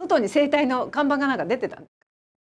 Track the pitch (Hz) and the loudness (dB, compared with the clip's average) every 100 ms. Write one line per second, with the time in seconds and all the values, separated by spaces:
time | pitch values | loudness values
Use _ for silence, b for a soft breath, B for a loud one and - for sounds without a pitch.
0 | 339 330 202 294 285 294 269 247 - 277 | 0 2 2 2 2 2 2 0 -2 -2
1 | 285 285 277 233 160 247 196 - 151 _ | 0 0 0 -2 -2 -4 -4 -8 -20 _
2 | _ _ _ _ | _ _ _ _